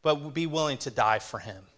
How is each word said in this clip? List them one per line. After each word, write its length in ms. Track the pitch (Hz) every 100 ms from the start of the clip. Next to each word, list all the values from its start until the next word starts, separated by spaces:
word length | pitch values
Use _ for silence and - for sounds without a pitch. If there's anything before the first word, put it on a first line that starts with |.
but 320 | 156 147 147
be 140 | 143 165
willing 300 | 156 151 131
to 120 | -
die 280 | 113 110 110
for 200 | - 107
Him. 260 | 107 98 95